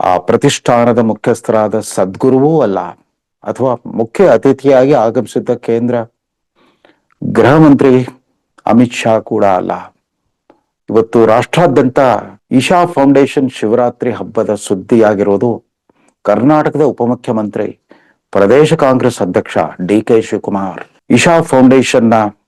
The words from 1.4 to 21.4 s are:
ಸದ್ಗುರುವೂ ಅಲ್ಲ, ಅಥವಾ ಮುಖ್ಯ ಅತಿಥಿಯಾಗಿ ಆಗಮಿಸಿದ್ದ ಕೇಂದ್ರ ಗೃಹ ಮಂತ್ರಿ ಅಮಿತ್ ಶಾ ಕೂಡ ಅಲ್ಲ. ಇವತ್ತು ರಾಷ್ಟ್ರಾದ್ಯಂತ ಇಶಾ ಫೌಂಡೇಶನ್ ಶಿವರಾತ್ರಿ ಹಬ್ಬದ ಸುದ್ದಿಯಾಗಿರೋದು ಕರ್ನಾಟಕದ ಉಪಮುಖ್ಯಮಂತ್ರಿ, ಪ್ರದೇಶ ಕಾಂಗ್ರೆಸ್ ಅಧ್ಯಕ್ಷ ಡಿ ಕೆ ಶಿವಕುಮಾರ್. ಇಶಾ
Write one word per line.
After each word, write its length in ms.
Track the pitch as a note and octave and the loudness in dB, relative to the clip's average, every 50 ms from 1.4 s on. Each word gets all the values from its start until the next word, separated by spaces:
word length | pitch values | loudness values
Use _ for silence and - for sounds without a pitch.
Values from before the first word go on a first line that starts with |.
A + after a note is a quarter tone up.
| - - A2 A2 G#2+ G#2 G#2 A2 | -2 -2 -2 0 0 -2 -2 -6
ಸದ್ಗುರುವೂ 800 | G2 - - - F#2+ F#2 F#2+ - - C3 C3 C3 C3+ D3+ E3 D#3 | -6 -6 -4 -4 -4 -4 -4 -2 0 0 2 2 2 2 2 0
ಅಲ್ಲ, 200 | B2+ G#2 F#2+ F#2 F2+ E2+ - _ _ _ _ _ _ _ _ _ - | 0 0 -2 -4 -6 -8 -14 _ _ _ _ _ _ _ _ _ -12
ಅಥವಾ 320 | - G#2+ - B2 C3 A#2+ - _ | -12 -6 -4 -4 -4 -4 -4 _
ಮುಖ್ಯ 420 | - - G#2 A#2 - - - G3 D#3+ | -10 -6 -6 -6 -6 0 2 2 4
ಅತಿಥಿಯಾಗಿ 640 | A#2+ A2+ - C#3 C3+ - - C#3 C3+ B2+ C3 C#3 D3 | 4 2 2 0 0 2 2 2 4 4 4 4 2
ಆಗಮಿಸಿದ್ದ 580 | B2+ A2 A#2 A2+ B2+ G#2+ - - B2+ - - | 2 0 0 -2 -4 -6 -4 -8 -8 -6 -4
ಕೇಂದ್ರ 460 | A#2+ A#2 - - A#2 A#2 A#2+ A#2+ A#2+ A#2+ A2+ - _ _ _ _ _ _ _ _ _ _ _ _ _ _ _ _ _ _ _ _ _ _ - | -6 -6 -4 -4 -4 -2 -2 -2 -4 -4 -6 -8 _ _ _ _ _ _ _ _ _ _ _ _ _ _ _ _ _ _ _ _ _ _ -10
ಗೃಹ 320 | - G2+ A2 G#2+ A#2 D3 | -6 -2 -2 0 2 4
ಮಂತ್ರಿ 500 | D#3+ D#3+ D3+ C#3 - C#3+ C3+ B2+ B2+ B2 - - _ _ _ _ _ _ _ _ - _ | 4 4 4 4 4 4 2 2 2 0 -4 -10 _ _ _ _ _ _ _ _ -10 _
ಅಮಿತ್ 280 | - A2+ A#2 B2 B2 - | 0 2 2 2 0 -2
ಶಾ 240 | - - A#2 A2 A2 | -4 -2 -2 -2 -2
ಕೂಡ 260 | A2 - A2+ G#2+ G#2 | -2 -4 -4 -2 0
ಅಲ್ಲ. 500 | G2 F#2+ F#2 F#2 F2+ F2+ F2+ - - _ _ _ _ _ _ _ _ _ _ _ _ _ _ _ _ _ _ _ - | 0 0 0 -2 -4 -8 -8 -10 -16 _ _ _ _ _ _ _ _ _ _ _ _ _ _ _ _ _ _ _ -2
ಇವತ್ತು 360 | G#2 A2+ A2 - - A#2+ A2+ | 0 0 0 2 2 2 2
ರಾಷ್ಟ್ರಾದ್ಯಂತ 720 | G#2+ A2 B2 A#2 - - D#3+ F3 E3+ B2+ D3 B2+ C3 - D3 C#3 B2+ G#2+ G2+ G2+ G2+ - _ _ _ | 4 2 0 0 -2 0 0 0 2 2 2 0 0 0 0 2 2 0 -2 -4 -10 -18 _ _ _
ಇಶಾ 340 | A#2+ C3 B2 - E3 - D3+ | -2 -2 0 0 0 0 0
ಫೌಂಡೇಶನ್ 680 | F3 - C#3 C#3 C#3 C#3 C#3 C#3 C#3 - D3 C3+ B2 | 0 0 0 2 2 4 2 2 2 0 -2 -4 -4
ಶಿವರಾತ್ರಿ 600 | - - - G#2+ A2+ A#2+ B2 B2 - - - B2 | -6 -6 -4 -2 -2 0 -2 -2 -4 -4 -6 -6
ಹಬ್ಬದ 440 | G#2+ - F#2 - - A2+ G#2 - G#2 | -6 -6 -10 -8 -6 -6 -4 -4 -4
ಸುದ್ದಿಯಾಗಿರೋದು 1120 | G2+ - - G#2 F#2 F#2+ - B2 A#2 G#2+ G#2 G#2+ G2 G2+ G2+ G2 G2 B2 A#2+ A2 A2 - _ _ _ _ _ _ _ _ _ _ _ _ | -6 -4 -6 -6 -6 -2 0 2 2 4 2 2 0 0 -2 0 -2 -2 -4 -4 -6 -10 _ _ _ _ _ _ _ _ _ _ _ _
ಕರ್ನಾಟಕದ 600 | G2+ G#2 G#2+ A#2 C#3+ D#3 D3+ - D#3+ - C#3 D#3 | -2 0 0 2 2 2 2 0 -2 -2 0 -2
ಉಪಮುಖ್ಯಮಂತ್ರಿ, 960 | C3 F#2+ - B2 A#2+ B2 - - - A#2 A2 G#2 G2+ - G#2+ G#2 - - - _ _ _ _ _ _ _ _ _ _ | -2 0 -2 -4 -4 -4 -6 -6 -6 -4 -4 -4 -6 -6 -6 -8 -8 -10 -14 _ _ _ _ _ _ _ _ _ _
ಪ್ರದೇಶ 420 | - G2 G2+ F#2+ A#2+ C#3+ D#3 D3+ E3 | 0 0 2 4 6 4 4 4 2
ಕಾಂಗ್ರೆಸ್ 500 | D#3+ D3 C3+ B2+ B2 B2+ B2 - - G#2 | 0 2 0 2 2 0 -2 -2 -2 -4
ಅಧ್ಯಕ್ಷ 360 | F2+ F2+ G#2+ - - - G#2+ E2 D#2 - - F2+ | -2 -2 -4 -4 -2 -4 -4 -4 -4 -6 -8 -4
ಡಿ 160 | F2+ G#2 G#2+ G#2+ | -2 -2 -2 0
ಕೆ 200 | - A#2+ A2+ A2 | 2 0 0 0
ಶಿವಕುಮಾರ್. 600 | - A2 G2+ - - G2 G2 G2 F#2+ E2+ - - - _ _ _ _ | -2 -6 -8 -6 -6 -6 -6 -6 -8 -10 -12 -16 -20 _ _ _ _
ಇಶಾ 300 | - B2 - F3+ E3 E3 | 0 0 2 2 2 2